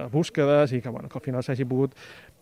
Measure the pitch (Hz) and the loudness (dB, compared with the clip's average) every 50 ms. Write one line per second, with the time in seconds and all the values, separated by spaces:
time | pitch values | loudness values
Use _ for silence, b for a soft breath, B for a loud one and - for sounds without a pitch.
0 | - 127 110 151 170 - - - 143 139 147 147 147 135 123 123 110 131 113 127 | -6 -2 0 0 0 0 0 2 4 4 6 6 4 4 2 -2 -4 -6 -8 -10
1 | 127 139 - 131 - 139 127 123 123 - 135 117 135 123 127 127 135 135 - B | -10 -10 -12 -10 -6 -4 -4 -4 -2 -2 -2 -2 -2 0 2 2 2 0 -2 B
2 | B B B B B B B B | B B B B B B B B